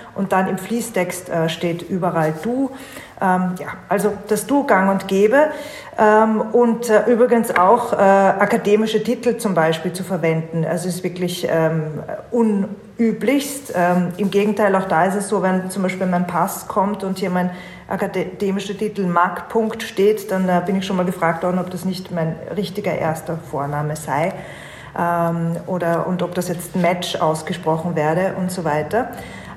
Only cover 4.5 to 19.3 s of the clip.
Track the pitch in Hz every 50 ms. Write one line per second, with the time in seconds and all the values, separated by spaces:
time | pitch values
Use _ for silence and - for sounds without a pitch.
4.5 | 269 285 269 285 214 185 190 196 196 190 - - 190 196 208 214 247 285 311 302
5.5 | 302 - - - - - - - - - 220 214 214 214 220 220 220 214 - -
6.5 | - 240 240 233 226 233 - 208 214 202 - - 247 220 254 247 240 233 214 -
7.5 | - - 180 185 226 233 - - 208 - 202 196 196 196 196 190 - 190 202 -
8.5 | 240 214 - 202 202 214 220 220 - 214 - - 240 240 - 247 220 - - 208
9.5 | 180 165 160 160 165 165 - 180 175 - 185 - 196 165 160 165 160 160 160 -
10.5 | 170 165 160 - - - 165 185 170 - - 180 170 170 180 170 - - - -
11.5 | - 165 160 160 160 160 151 156 151 147 - - - - - - 233 240 226 214
12.5 | 202 196 190 - - - - - - - 233 226 202 - 208 220 277 285 269 -
13.5 | - - - - - 180 175 175 180 180 175 170 - - 208 190 175 202 208 208
14.5 | 208 214 214 196 190 190 190 - 175 160 170 190 190 208 196 - 214 196 185 185
15.5 | 185 185 180 185 - 196 185 185 185 - 190 185 180 175 180 175 160 160 170 202
16.5 | - - - - - 208 190 208 208 202 202 190 190 - 208 180 180 180 180 180
17.5 | 180 - - - - - - - 196 - 214 185 190 190 180 180 - - 208 196
18.5 | 190 196 - - 202 196 214 208 208 202 190 180 175 170 175 185